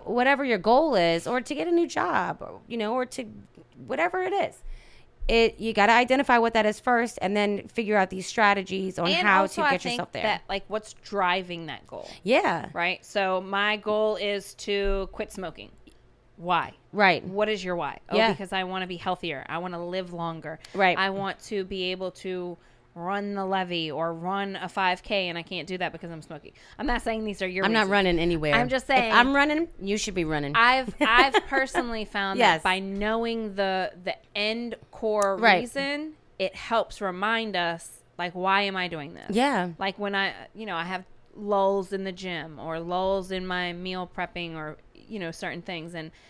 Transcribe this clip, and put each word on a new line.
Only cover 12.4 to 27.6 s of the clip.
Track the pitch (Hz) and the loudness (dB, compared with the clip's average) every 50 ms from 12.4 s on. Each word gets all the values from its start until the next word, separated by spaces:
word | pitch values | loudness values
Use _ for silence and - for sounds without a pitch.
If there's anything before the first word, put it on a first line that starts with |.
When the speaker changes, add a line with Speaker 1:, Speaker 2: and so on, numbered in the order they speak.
| 415 - 180 160 - - - | 4 2 0 -2 -4 -6 -4
Speaker 2:
Right? | 170 170 175 185 - - | -2 -2 -2 -2 -4 -8
So | - - 208 196 190 185 185 185 | -6 -2 0 0 2 2 0 -2
my | 190 202 196 202 208 214 | -2 -2 0 2 2 0
goal | 214 208 214 214 214 214 214 214 | 0 -2 0 0 2 2 2 0
is | 185 196 202 202 196 190 - - | 0 -2 -2 -2 -4 -6 -8 -14
to | - - - 202 202 196 202 196 196 190 - - | -12 -6 -2 -2 0 2 0 0 0 -2 -6 -6
quit | - 220 214 | -8 -8 -8
smoking. | - - 190 165 - - 101 101 - - - - - _ _ _ _ _ _ _ _ - | -8 -10 -10 -10 -10 -12 -18 -20 -20 -20 -20 -20 -20 _ _ _ _ _ _ _ _ -10
Why? | 165 175 180 165 143 - - _ _ _ - | -4 0 0 0 0 -2 -8 _ _ _ 0
Speaker 1:
Right. | 196 208 190 170 143 - | 4 4 4 4 4 0
Speaker 2:
What | - 185 202 208 214 | -4 -2 0 0 0
is | 220 196 185 | 0 -2 -2
your | 185 180 | -4 -4
why? | 170 156 139 - - - - | -4 -4 -6 -8 -10 -8 -2
Oh, | - | 2
Speaker 1:
Yeah. | 208 220 226 | 2 4 2
Speaker 2:
because | 202 - 196 180 - | 2 0 -4 -6 -4
I | 190 185 | -4 -4
wanna | 185 185 185 185 | -4 -4 -6 -6
be | 180 185 | -6 -8
healthier. | 170 - 190 180 180 - 170 147 135 - - | -6 -4 -4 -4 -2 -4 -6 -6 -6 -8 -8
I | 151 165 | -8 -6
wanna | 175 185 180 170 175 | -6 -6 -8 -8 -8
live | 175 180 190 185 180 175 | -6 -4 -6 -6 -6 -6
longer. | 170 170 165 165 160 156 151 160 - - - - | -6 -4 -4 -6 -6 -10 -12 -12 -12 -14 -8 0
Speaker 1:
Right. | 180 196 185 175 | 4 4 4 4
Speaker 2:
I | - 190 196 | 4 2 0
want | 190 196 196 196 175 - - | 0 -2 -4 -4 -6 -8 -8
to | - 220 202 190 | -6 -4 -4 -4
be | 185 202 190 180 180 185 | -4 -4 -4 -2 -4 -4
able | 185 190 185 180 | -4 -4 -8 -8
to | - - 190 185 180 180 175 175 - _ _ _ _ _ _ - | -8 -8 -6 -6 -6 -6 -8 -10 -12 _ _ _ _ _ _ -14
run | 175 170 180 196 202 202 202 202 | -10 -6 -4 -4 -2 -4 -4 -4
the | 196 196 | -4 -2
levee | 190 196 190 185 175 175 170 165 156 143 | 0 0 0 0 0 -2 -2 -2 -2 -2
or | 143 165 165 170 | -2 -2 -2 -4
run | 165 165 180 190 196 196 196 190 | -4 -4 -2 -2 -2 -2 -4 -6
a | 185 175 175 | -8 -8 -6
five | - 208 190 185 180 180 - | -2 0 2 2 2 0 -2
K, | - 226 202 185 175 | -2 -2 -2 0 -2
and | 170 170 | -4 -6
I | 165 | -8
can't | - 190 175 151 175 | -8 -8 -8 -8 -6
do | 185 180 | -6 -4
that | 180 160 - | -4 -4 -6
because | 160 - 170 | -8 -12 -12
I'm | 170 160 151 | -12 -12 -14
smoking. | - 165 147 - - - - - - - - | -14 -16 -16 -16 -18 -20 -20 -20 -20 -12 -6
I'm | 214 | -2
not | 285 240 233 - | -2 -2 -2 -2
saying | 233 226 220 220 | -2 -4 -2 -2
these | 214 196 - 196 | -4 -4 -4 -4
are | |
your | 185 180 185 | -4 -2 0